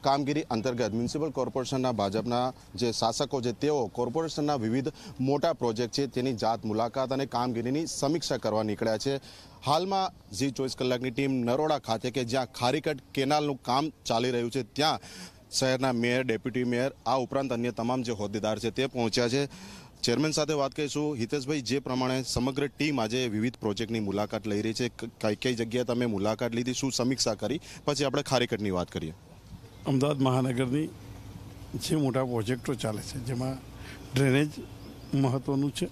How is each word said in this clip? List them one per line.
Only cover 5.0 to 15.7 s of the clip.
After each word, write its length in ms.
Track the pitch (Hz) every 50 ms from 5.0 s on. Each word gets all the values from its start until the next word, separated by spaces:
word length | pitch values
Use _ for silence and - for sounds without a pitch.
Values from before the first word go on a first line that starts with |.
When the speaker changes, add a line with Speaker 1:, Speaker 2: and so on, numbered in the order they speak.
| - 202 143 -
Speaker 1:
મોટા 340 | 127 135 139 143 - 170 160
પ્રોજેક્ટ 400 | - 127 120 110 107 123 110 -
છે 140 | - 139
તેની 280 | 131 - 131 123 135 127 101 117
જાત 260 | 110 113 110 - 107
મુલાકાત 480 | 104 110 117 120 - 135 131 123 135
અને 80 | 131 139
કામગીરીની 600 | 131 - 120 120 127 120 117 113 123 135 151 165
સમીક્ષા 500 | 147 - - - 139 156 170 - - 147
કરવા 260 | 120 - 113 107 110 110
નીકળ્યા 400 | 107 104 95 117 113 110 107 -
છે. 140 | 139 139 139 - - - - - - - - -
હાલમાં 480 | 131 143 160 180 190 196 190 190 185 - - - -
ઝી 200 | 104 95 131 139
ચોવીસ 240 | 120 - 135 127 -
કલાકની 360 | - 131 127 127 123 123 131
ટીમ 300 | 120 127 139 139 135 127
નરોડા 380 | 120 120 120 135 151 156 156 135
ખાતે 300 | - - 113 110 - 127
કે 100 | 110 135 127
જ્યાં 280 | 117 120 135 127 117 -
ખારીકટ 520 | - 123 123 131 156 - 170 151 131 - - -
કેનાલનું 480 | 139 135 135 151 151 151 147 139 123 -
કામ 280 | - 120 135 156 156 - - -
ચાલી 260 | - 117 117 120 127
રહ્યું 200 | 123 120 120 120
છે 120 | - 135 120
ત્યાં 360 | - - 131 147 156 139 104 - - - - - - - - - -
શહેરના 420 | - - 135 131